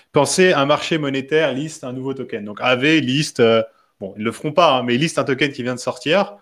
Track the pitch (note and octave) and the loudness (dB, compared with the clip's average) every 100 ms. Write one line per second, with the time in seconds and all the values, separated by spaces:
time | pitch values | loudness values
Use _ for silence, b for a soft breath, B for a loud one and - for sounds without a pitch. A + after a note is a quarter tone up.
0 | b D3 C#3+ - F#3 C#3+ C#3 D3 - E3 | b 0 2 4 4 4 2 0 0 -2
1 | C#3 C3+ C3+ D#3 D3 B2+ D#3 - C3 C3 | -2 -4 -2 0 0 -2 -8 -10 -12 -8
2 | C3+ C3 A#2+ A2 G#2 G#2 B2 B2 D3 D#3+ | -8 -8 -8 -10 -10 -4 0 2 2 2
3 | B2+ C#3+ D3 - A2+ A2+ A2 b b b | 2 -2 -4 2 4 4 0 b b b
4 | G2 G2+ A2+ - D#3 D3+ E3 B2+ B2 A#2+ | -14 -6 -6 -4 -2 2 4 4 0 0
5 | E3 D3 C3+ C3 C#3+ C3 B2 B2 B2+ - | 0 -2 -2 0 -2 -2 -8 -6 -6 -6
6 | C#3+ F#3+ G3+ - | 0 0 0 -8